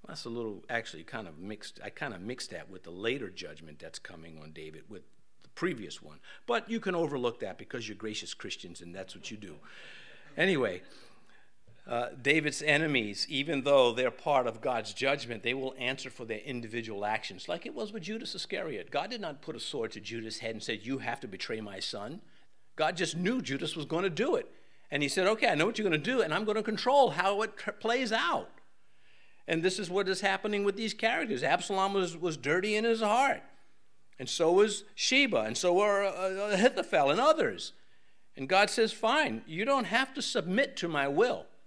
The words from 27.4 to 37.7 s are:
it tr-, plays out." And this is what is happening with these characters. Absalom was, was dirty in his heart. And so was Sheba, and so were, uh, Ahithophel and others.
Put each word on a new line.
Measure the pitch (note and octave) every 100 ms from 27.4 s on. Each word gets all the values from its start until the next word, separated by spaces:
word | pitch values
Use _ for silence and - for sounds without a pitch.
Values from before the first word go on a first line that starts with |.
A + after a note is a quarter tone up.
it | A3 -
tr-, | -
plays | - A3 B3 B3+
out." | A3 F4 D4 F2+ - - - - - - - - - -
And | E3
this | F3 F#3
is | F3+
what | F3+ F#3+
is | F#3
happening | G3+ F#3+ G#3+ G#3 G3+
with | G3
these | A3+
characters. | - A3 D4+ C#4+ C3
Absalom | B2+ E3+ - G3 F#3+
was, | G3 F3+ E3
was | E3+ D3+
dirty | C#3 E3 G3+ G#3+
in |
his | A3+ A3+
heart. | G#3+ A3+ C4+ - - - - - - - - -
And | B2+
so | - E3
was | F3+ G#3+ G3+ -
Sheba, | - - C4 C#4 D#3
and | A2 A#2+
so | F3+
were, | F3+ G#3 G3+
uh, | G3+ F3 F#3+ F#3+ G#3
Ahithophel | G3 A#3 - - E3+ C#3
and | D#3+
others. | C#4 D#4+ C3+ F#2 -